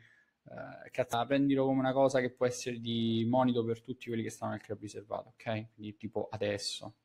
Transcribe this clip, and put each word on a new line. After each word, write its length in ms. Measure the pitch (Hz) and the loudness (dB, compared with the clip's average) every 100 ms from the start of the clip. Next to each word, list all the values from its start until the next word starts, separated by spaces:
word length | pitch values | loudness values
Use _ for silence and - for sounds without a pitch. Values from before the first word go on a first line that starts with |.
| - _ _ _ - | -20 _ _ _ -20
eh, 460 | 123 - - - | -16 -14 -16 -8
cazzata, 340 | - 123 117 120 | -4 -2 0 2
prendilo 400 | 139 139 135 135 | 4 4 4 4
come 140 | 135 | 4
una 140 | 131 | 2
cosa 280 | 131 135 135 | 4 6 4
che 80 | 123 | 0
può 160 | - 127 | 0 0
essere 340 | 123 127 120 | 0 -6 -6
di 460 | 117 117 113 113 113 | -2 0 2 2 4
monito 380 | 127 127 120 113 | 4 4 4 0
per 160 | 113 | -2
tutti 260 | - 127 - | -8 -12 -6
quelli 140 | 113 | -4
che 80 | 110 | -4
stanno 220 | - 113 | -6 -6
nel 100 | 107 | -6
club 180 | - 107 | -8 -10
riservato, 500 | 107 107 104 101 - | -10 -12 -8 -8 -8
ok? 440 | - 120 110 113 | -12 -6 -6 -6
Quindi 240 | - 107 104 | -12 -12 -10
tipo 300 | 107 107 - | -8 -6 -4
adesso. 640 | 104 104 101 - - 107 - | -4 -2 -2 -4 -10 -12 -16